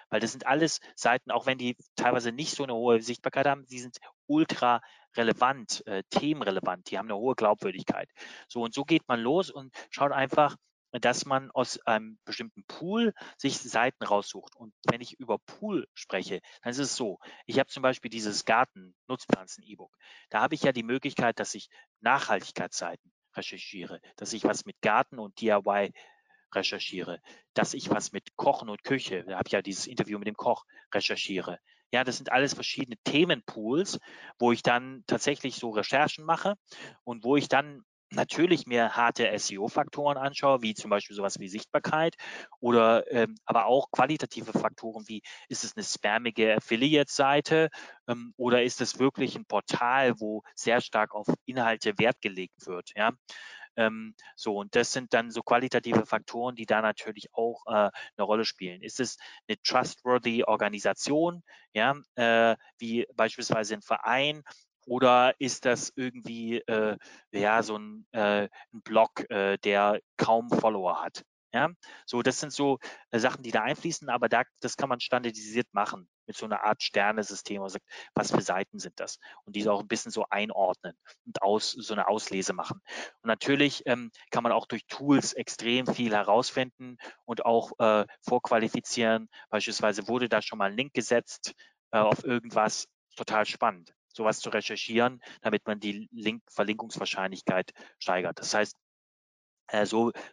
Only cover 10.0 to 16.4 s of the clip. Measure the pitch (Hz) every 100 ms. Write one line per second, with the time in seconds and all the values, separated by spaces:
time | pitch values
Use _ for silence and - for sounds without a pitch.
10 | 143 139 135 156 147 - _ _ _ 127
11 | 120 123 143 135 135 - 127 - - 110
12 | 110 110 - 107 117 - - - 170 220
13 | 226 - - - 139 - 120 110 123 -
14 | 98 104 - 98 - - 113 - - 117
15 | 123 - 120 104 - - 214 175 - -
16 | - 95 87 92